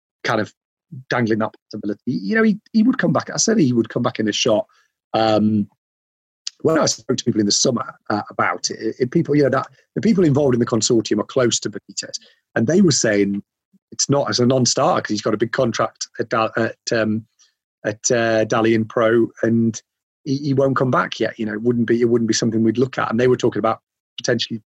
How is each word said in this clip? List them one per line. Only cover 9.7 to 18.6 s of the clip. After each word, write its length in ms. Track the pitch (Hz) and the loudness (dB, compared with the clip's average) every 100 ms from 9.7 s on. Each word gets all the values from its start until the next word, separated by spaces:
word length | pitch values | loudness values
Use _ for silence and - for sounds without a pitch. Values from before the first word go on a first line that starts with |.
| _ _ - | _ _ -2
the 40 | |
people 240 | 208 196 | 2 4
involved 300 | 165 139 143 | 4 4 2
in 60 | 120 | 2
the 60 | 120 | 2
consortium 540 | 113 - 117 - 107 | 0 2 2 2 -2
are 40 | |
close 360 | - 131 120 - | 0 0 2 0
to 80 | 107 | -6
Benitez, 500 | 101 - - - - - _ _ | -10 -14 -14 -12 -14 -16 _ _
and 120 | - 117 | -2 2
they 140 | 180 | 4
were 100 | 180 | 4
saying 520 | - 120 101 98 101 - _ _ _ _ | 4 2 2 0 -2 -8 _ _ _ _
it's 160 | - - | -6 0
not 220 | 139 - | 0 0
as 80 | 110 | 0
a 80 | 123 | 2
non-starter 560 | 131 120 - 156 113 | 2 0 0 0 0
'cause 80 | - | -2
he's 100 | 104 | -4
got 140 | 117 | -2
a 20 | 104 | -2
big 160 | 113 | -2
contract 560 | - 123 110 113 - - - | 0 -2 -2 -4 -6 -10 -10
at 120 | 117 | -4
Da-, 220 | 117 110 117 | -2 -2 -2
at, 220 | 113 - - | -4 -6 -4
um, 360 | 117 110 110 110 _ _ _ _ _ | -2 0 -2 -6 _ _ _ _ _
at, 260 | 107 107 - | -6 -4 -2
uh, 360 | 120 113 113 110 | 0 2 2 2
Dalian 420 | 120 | 2